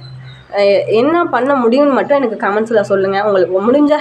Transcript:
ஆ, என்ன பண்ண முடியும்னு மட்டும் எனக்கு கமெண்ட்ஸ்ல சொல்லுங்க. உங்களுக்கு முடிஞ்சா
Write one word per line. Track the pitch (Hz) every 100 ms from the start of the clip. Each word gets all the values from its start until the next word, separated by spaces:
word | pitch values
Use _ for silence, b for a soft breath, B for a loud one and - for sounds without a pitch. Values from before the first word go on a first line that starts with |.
| - B B B -
ஆ, | 202 202 196 131
என்ன | 208 277 339 339
பண்ண | 247 254 285
முடியும்னு | 226 254 294
மட்டும் | 247 180 285
எனக்கு | 247 208 208
கமெண்ட்ஸ்ல | 208 220 226
சொல்லுங்க. | 202 196 190 196
உங்களுக்கு | 214 190 170 185 208
முடிஞ்சா | 277 294 294